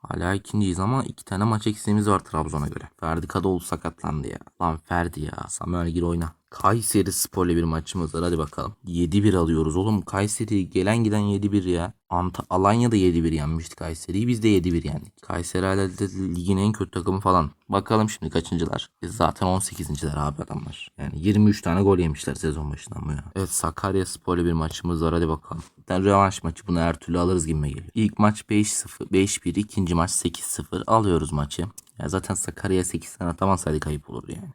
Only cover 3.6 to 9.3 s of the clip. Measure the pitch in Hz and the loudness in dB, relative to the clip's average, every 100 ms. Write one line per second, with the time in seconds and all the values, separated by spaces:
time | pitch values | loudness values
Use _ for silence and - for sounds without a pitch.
3.6 | - 85 85 - 82 76 - 50 - - | -2 -6 -6 -6 -4 -4 -4 -8 -14 -4
4.6 | 87 80 - 87 85 73 76 - - - | -2 -2 -2 -2 -2 -4 -8 -8 -10 -8
5.6 | 85 87 85 82 85 85 82 - _ - | -4 -2 -2 0 0 0 -2 -8 _ -2
6.6 | 98 117 107 104 95 - - - 90 85 | 2 2 2 2 2 0 -2 0 2 2
7.6 | 82 80 78 101 95 82 87 82 76 - | 2 0 -4 -4 -4 -2 -2 0 -2 -6
8.6 | 64 - - 85 85 101 104 | -10 -10 -6 -2 2 4 4